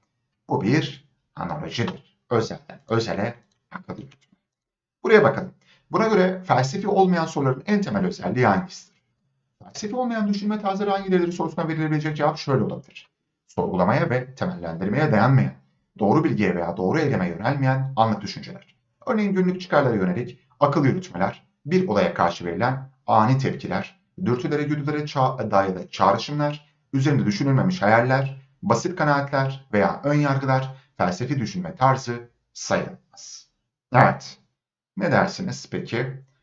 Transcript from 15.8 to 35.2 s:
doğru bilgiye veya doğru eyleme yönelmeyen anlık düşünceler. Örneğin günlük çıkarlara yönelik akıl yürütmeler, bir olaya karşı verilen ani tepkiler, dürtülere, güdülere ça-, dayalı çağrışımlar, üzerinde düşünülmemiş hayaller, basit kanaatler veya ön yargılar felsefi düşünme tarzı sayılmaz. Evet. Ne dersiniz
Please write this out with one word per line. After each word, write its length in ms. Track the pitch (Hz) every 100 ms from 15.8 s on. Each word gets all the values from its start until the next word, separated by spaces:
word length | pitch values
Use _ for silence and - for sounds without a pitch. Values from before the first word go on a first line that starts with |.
| _ -
doğru 260 | 104 151
bilgiye 320 | 151 104 92 90
veya 200 | 82 90
doğru 220 | 95 165
eyleme 300 | 147 95 87
yönelmeyen 640 | 85 117 143 131 135 - 110
anlık 240 | 113 101
düşünceler. 560 | 98 - 92 90 - _ _ _ -
Örneğin 280 | 214 202
günlük 260 | 185 180 180
çıkarlara 340 | - 147 127
yönelik 460 | 104 90 90 - - _ -
akıl 240 | 143 156
yürütmeler, 600 | 135 139 - - 190 - _ _ 143
bir 220 | 185 185
olaya 260 | 104 87
karşı 300 | - 87 -
verilen 460 | 87 87 127 135 - _ -
ani 320 | 110 117 135
tepkiler, 600 | 87 - 85 90 - _ _ -
dürtülere, 380 | 101 123 151 147
güdülere 400 | 147 151 139 147
ça-, 480 | 151 143 131 - 110
dayalı 400 | 98 98 90 -
çağrışımlar, 840 | - 98 101 - 147 147 147 _ _ -
üzerinde 340 | 135 147 117 101
düşünülmemiş 560 | 104 139 127 92 -
hayaller, 600 | 101 117 127 135 139 - _ -
basit 340 | 98 117 180 175
kanaatler 720 | 147 143 135 139 135 - -
veya 280 | 104 95 -
ön 100 | 143
yargılar 600 | 147 143 135 135 131 - - _ -
felsefi 420 | 90 92 123 135
düşünme 360 | 104 90 90
tarzı 560 | - 131 123 120 120 120 _ _
sayılmaz. 960 | - - 92 - - _ - - - _ _ _ _ -
Evet. 460 | 123 104 - - - _ _ _ _ _ 95
Ne 160 | 104
dersiniz 560 | 101